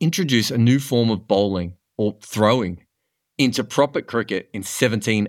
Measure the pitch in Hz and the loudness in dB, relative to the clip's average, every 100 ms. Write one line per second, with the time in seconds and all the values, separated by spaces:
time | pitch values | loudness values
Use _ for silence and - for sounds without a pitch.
0 | 156 165 170 123 107 123 117 135 139 120 | -2 -2 0 0 0 2 2 2 0 0
1 | 117 104 - 98 101 95 87 90 _ - | 0 -2 0 0 2 -2 -6 -10 _ -4
2 | 104 - - 107 107 127 95 90 _ _ | -4 -4 -10 0 2 2 -2 -8 _ _
3 | _ _ _ - - 107 110 - 143 - | _ _ _ 0 0 0 -4 0 0 0
4 | - 117 113 92 - 107 98 - 127 110 | -4 -4 -2 -6 -6 -12 -10 -2 0 0
5 | 113 107 | 0 0